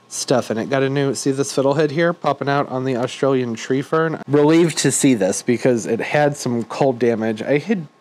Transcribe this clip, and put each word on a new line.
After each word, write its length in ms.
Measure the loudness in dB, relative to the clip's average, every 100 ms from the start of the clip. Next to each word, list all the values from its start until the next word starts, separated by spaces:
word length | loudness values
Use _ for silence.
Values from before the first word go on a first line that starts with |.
| _
stuff 420 | -10 0 0 0
in 80 | -4
it. 100 | -2
Got 140 | -2
a 60 | 0
new, 260 | 0 -2
see 160 | -2 -2
this 240 | -2 -2
fiddlehead 380 | 0 0 2 0
here 200 | 0 -2
popping 360 | 0 -4 -2 -2
out 200 | -2 -2
on 160 | -4
the 120 | -2 -2
Australian 580 | -4 0 0 2 -2
tree 280 | -6 -2 -4
fern? 380 | 0 -2 -2 -4 0
Relieved 520 | 4 6 6 4 2
to 120 | 0
see 240 | 2 2
this 260 | 4 2 0
because 440 | -2 2 2 2 0
it 140 | -4
had 360 | 0 2 2 0
some 280 | -4 -4
cold 340 | -4 0 0 2
damage. 440 | 0 2 -2 -4
I 160 | -2 -2
had 280 | 0 -4 -4 _